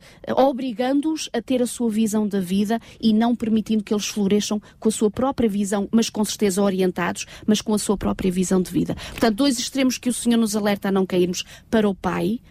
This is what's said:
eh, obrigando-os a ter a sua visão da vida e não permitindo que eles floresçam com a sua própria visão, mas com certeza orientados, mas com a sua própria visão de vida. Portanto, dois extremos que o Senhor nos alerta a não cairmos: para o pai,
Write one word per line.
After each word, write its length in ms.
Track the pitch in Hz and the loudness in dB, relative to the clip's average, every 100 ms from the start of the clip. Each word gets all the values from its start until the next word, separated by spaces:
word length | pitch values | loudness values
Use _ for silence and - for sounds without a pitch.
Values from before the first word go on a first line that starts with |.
| - - - | -4 -16 -4
eh, 80 | |
obrigando-os 960 | - 262 247 269 202 247 277 311 311 - | 2 2 2 -6 -4 0 0 0 -4 -4
a 80 | 240 | -6
ter 220 | - 254 | -2 -2
a 40 | 240 | -2
sua 240 | - 240 | -2 -2
visão 320 | 214 220 214 208 | 0 0 0 0
da 140 | 196 | -2
vida 400 | 175 196 208 226 - - | 0 0 0 -2 -6 -2
e 120 | 226 | 2
não 240 | 214 233 240 | 4 2 0
permitindo 480 | 220 220 208 220 | 0 0 0 -2
que 100 | 202 | 0
eles 120 | 208 - | -2 -2
floresçam 540 | - 196 208 - 214 - - | -2 2 2 0 -4 -8 -2
com 80 | 226 | -2
a 40 | |
sua 180 | - 214 | 2 0
própria 380 | - 262 277 233 | 0 -2 0 0
visão, 400 | 202 196 202 196 | 0 -2 -2 0
mas 180 | 226 220 | 2 2
com 140 | 208 | 0
certeza 360 | 208 - 208 185 | -4 0 0 2
orientados, 640 | 202 185 185 180 180 202 - - - | 0 2 0 0 -4 -4 -10 -8 0
mas 140 | 208 | 0
com 120 | - | 2
a 60 | 208 | -2
sua 180 | - 196 | 0 -2
própria 360 | 196 202 196 | -2 -2 -2
visão 280 | 180 180 185 | 0 2 2
de 100 | 180 | 0
vida. 220 | 180 175 165 - | -2 -2 -4 -8
Portanto, 260 | - 233 214 | 0 0 2
dois 220 | 285 240 | 0 0
extremos 400 | 233 262 262 247 | -4 0 0 0
que 100 | 254 | -4
o 40 | |
Senhor 240 | 226 233 233 | -2 0 2
nos 180 | 226 214 | 2 0
alerta 320 | 208 202 196 | 0 -2 0
a 40 | |
não 120 | 190 185 | 0 2
cairmos: 380 | 185 180 185 - - - | 2 0 -2 -10 -14 -2
para 180 | 226 208 | 2 2
o 60 | |
pai, 460 | 190 190 175 175 233 - | 0 -4 -2 -2 -4 -8